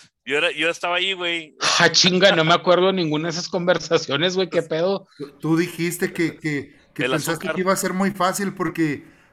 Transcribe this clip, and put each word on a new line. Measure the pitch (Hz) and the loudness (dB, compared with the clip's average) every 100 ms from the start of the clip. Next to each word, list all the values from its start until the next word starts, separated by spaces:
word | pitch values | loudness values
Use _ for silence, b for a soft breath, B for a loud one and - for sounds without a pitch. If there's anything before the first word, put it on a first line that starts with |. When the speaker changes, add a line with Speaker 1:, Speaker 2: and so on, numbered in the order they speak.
| b _ | b _
Speaker 1:
yo | - 143 | -4 0
era, | 170 | 0
yo | 147 160 | 0 -2
estaba | 165 180 175 | -2 -2 -2
ahí, | 190 | -2
güey. | 190 175 170 160 - - - | -4 -4 -6 -8 -6 -2 4
Speaker 2:
Ah, | 170 | 4
chinga, | 165 185 180 196 | 4 2 4 4
no | 170 | 4
me | 160 | 4
acuerdo | 170 180 175 185 | 4 4 4 4
ninguna | 190 165 151 | 2 0 -2
de | 170 | -4
esas | 165 175 | -6 -6
conversaciones, | 190 175 170 - 165 156 139 180 180 | -2 0 0 2 0 0 -2 0 0
güey, | 185 | -2
qué | 170 | -2
pedo. | 160 160 180 196 - - | -2 -2 -2 -2 -6 -18
Speaker 3:
Tú, | 139 - | -18 -8
tú | 151 160 | -2 0
dijiste | 175 - 170 175 151 | 0 -2 -4 -2 -4
que, | - 165 - | -2 -4 -4
que, | 156 143 - b b | -6 -6 -8 b b
que | - 127 | -6 -2
Speaker 1:
El | |
Speaker 3:
pensaste | 151 143 165 170 | -2 -2 -6 -4
Speaker 1:
azúcar. | 160 | -2
Speaker 3:
que | |
iba | 185 | 0
a | 190 | 0
ser | 185 | -2
muy | 185 196 | 0 -2
fácil | 196 185 185 196 | 0 0 0 -4
porque | 185 165 165 160 135 b b b | -4 -4 -2 -2 -2 b b b